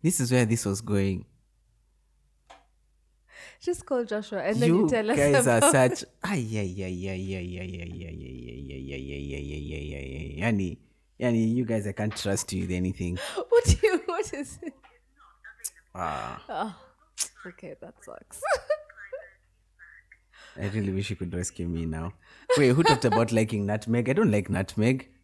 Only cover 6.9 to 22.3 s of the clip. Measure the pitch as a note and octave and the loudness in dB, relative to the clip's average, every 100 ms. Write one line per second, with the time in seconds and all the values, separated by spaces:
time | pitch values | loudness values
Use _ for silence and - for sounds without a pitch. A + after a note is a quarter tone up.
6.9 | F2+ F#2+ F#2 F#2+ F#2+ F2+ F2+ F2+ F2 F2 | -6 -6 -6 -6 -6 -8 -10 -10 -10 -10
7.9 | F2 F2 - A#2+ B2+ A#2+ A#2+ C#3 C3+ C3+ | -12 -12 -12 -14 -14 -14 -12 -12 -12 -10
8.9 | C#3 C3+ G2 C#3+ C#3 C#3+ D2 D2 D2+ D2 | -10 -8 -8 -8 -8 -8 -8 -8 -8 -8
9.9 | C#2 C2+ C2+ D#3 - G#2 G#2+ F#2 - _ | -10 -10 -10 -10 -4 -2 0 -2 -6 _
10.9 | _ _ _ A#2+ A2+ A2 A#2 A#2 A2+ G2+ | _ _ _ 0 2 2 0 0 -2 -2
11.9 | F#2+ G#2+ G#2+ G#2 G2 - F#2 F2+ F2+ F#2 | -4 -4 -4 -2 -2 -2 -4 -2 0 0
12.9 | F#2 F2+ F2 - - - A#4+ A#4+ - G#4+ | -2 -4 -4 -6 -8 2 4 6 6 6
13.9 | F4+ - E4+ G4 C4+ C#4+ - E4+ - - | 2 -2 -4 -4 -6 -10 -10 -12 -14 -20
14.9 | _ _ _ - _ - - - _ _ | _ _ _ -20 _ -20 -12 -12 _ _
15.9 | F#2 E2+ C#2+ A1 - - - G#3+ F3 - | -8 -4 -4 -6 -10 -10 -6 -6 -8 -20
16.9 | _ _ - - _ - - E3+ D3+ E3+ | _ _ -10 -10 _ -18 -16 -16 -16 -18
17.9 | - - - - - C#5 D#5 - D#5 D5+ | -18 -18 -18 -16 -10 -2 -2 0 -4 -4
18.9 | - - C#5 - _ _ _ _ _ - | -20 -14 -14 -16 _ _ _ _ _ -20
19.9 | - _ - _ _ - - G2+ G#2+ G2 | -20 _ -20 _ _ -20 -8 -4 -2 0
20.9 | F#2+ G2 G2 F2+ F2 F2 - E2+ E2+ E2 | -2 -4 -6 -6 -4 -6 -4 -4 -2 -4
21.9 | D#2+ E2 - _ | -4 -6 -10 _